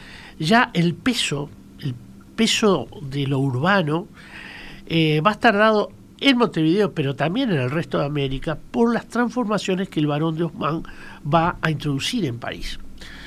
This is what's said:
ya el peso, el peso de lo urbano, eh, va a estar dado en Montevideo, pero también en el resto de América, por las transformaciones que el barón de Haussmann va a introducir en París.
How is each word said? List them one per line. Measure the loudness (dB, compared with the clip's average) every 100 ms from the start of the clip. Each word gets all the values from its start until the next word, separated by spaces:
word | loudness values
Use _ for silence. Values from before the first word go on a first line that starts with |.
| -12 -18 -16 -4
ya | 4 4 4
el | 2 0 0
peso, | -2 0 -2 -4 -6 -12 -20 -10
el | -8 -8 -14 -20 -8 -2
peso | 0 4 4 2 0 -10
de | -8 -4 0
lo | 0
urbano, | 0 2 2 2 2 -2 -4 -16 -20 -18 -18 -18 -18 -16 -2
eh, | 2 4 4
va | 2
a |
estar | 4 4 6
dado | 4 4 0 -6 -20 0
en | 2 4
Montevideo, | 2 2 4 4 2
pero | 0 -2
también | 0 0 0 0
en | 0
el | 0
resto | -2 -2 -2
de | -2
América, | -2 -2 -4 -4 -6 -4
por | 0 2
las | 0 -2
transformaciones | -2 -2 -2 -2 -2 0 -2 -2
que | 0
el | 0
barón | 2 0 -2
de |
Haussmann | -4 -2 -4 -4 -6 -14 -18 -10 0
va | 2 2 0
a | -2
introducir | -2 -2 -2 -2 -2
en | -2 -4
París. | -8 -6 -6 -8 -10 -14 -16 -16